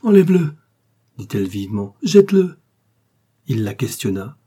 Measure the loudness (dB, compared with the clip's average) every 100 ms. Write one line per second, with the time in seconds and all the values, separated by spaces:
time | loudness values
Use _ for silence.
0 | 6 4 6 2 0 -6 _ _ _ _
1 | _ _ -10 -8 -6 -8 -8 -8 -10 _
2 | 2 4 4 2 0 -4 _ _ _ _
3 | _ _ _ _ _ -6 -6 -6 -8 -6
4 | -8 -8 -10 -18